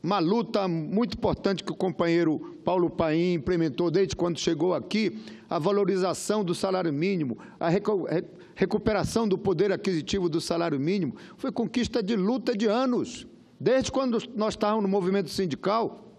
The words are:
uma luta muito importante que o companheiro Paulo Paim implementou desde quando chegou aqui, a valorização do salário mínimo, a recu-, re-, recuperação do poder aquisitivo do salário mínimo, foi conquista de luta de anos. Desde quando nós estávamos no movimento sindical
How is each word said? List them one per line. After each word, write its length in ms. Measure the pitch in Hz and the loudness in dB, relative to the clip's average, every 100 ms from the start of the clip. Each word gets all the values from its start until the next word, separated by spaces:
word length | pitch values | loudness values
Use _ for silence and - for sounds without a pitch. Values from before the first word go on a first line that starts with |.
uma 160 | 160 202 | 0 0
luta 500 | 165 226 226 214 190 | 2 0 0 -2 0
muito 480 | 165 151 185 233 - | -2 -2 -2 -2 -2
importante 480 | 208 147 196 190 | -2 0 0 -2
que 80 | - | -4
o 20 | |
companheiro 840 | - 185 - 170 170 170 151 - - | -4 -2 0 2 4 2 0 -6 -6
Paulo 280 | - 180 170 | -2 0 0
Paim 420 | 165 165 160 180 | 0 0 2 2
implementou 580 | 175 139 180 160 120 175 | 0 0 0 0 0 2
desde 240 | 165 196 | 2 2
quando 240 | - 175 170 | 0 -2 0
chegou 360 | - 165 175 | -2 0 0
aqui, 440 | 160 - 208 208 - - - - | 0 0 0 0 -2 -14 -18 -4
a 100 | 165 | 0
valorização 880 | 156 202 196 196 185 151 - 208 | 2 2 2 2 0 -2 0 0
do 100 | 180 | 0
salário 380 | 175 190 185 170 | 0 0 0 0
mínimo, 460 | 143 180 190 139 113 - - | 0 0 0 -2 -4 -10 -2
a 120 | 175 | 2
recu-, 340 | 185 208 202 | 2 2 0
re-, 200 | - 160 208 - - | 0 -2 -4 -16 -20
recuperação 720 | - 185 208 214 208 - 220 226 | -2 0 2 2 0 2 0 2
do 120 | 190 | 0
poder 340 | 190 165 202 | 0 2 2
aquisitivo 560 | 180 202 170 139 196 175 | 2 0 -2 -2 -2 0
do 100 | 160 | -2
salário 400 | - 170 170 143 | -2 0 0 0
mínimo, 380 | 143 202 147 - - - | 0 0 -2 -6 -16 -8
foi 120 | 269 | -6
conquista 520 | - 233 247 240 247 | -2 -2 -2 -2 -2
de 120 | 190 | -2
luta 400 | 226 185 254 226 | 0 0 0 -2
de 120 | 214 220 | 0 2
anos. 600 | 220 262 240 123 - - - - - | 2 2 0 -2 -8 -16 -20 -20 -2
Desde 320 | 135 262 262 | 4 4 2
quando 320 | 262 262 226 - - | 0 2 0 -2 -2
nós 160 | 214 | -2
estávamos 300 | 220 208 220 | 2 2 2
no 60 | 196 | 2
movimento 420 | 202 180 196 190 | 2 2 0 0
sindical 800 | - 185 131 185 220 208 - - | -2 -2 -2 0 0 0 -6 -20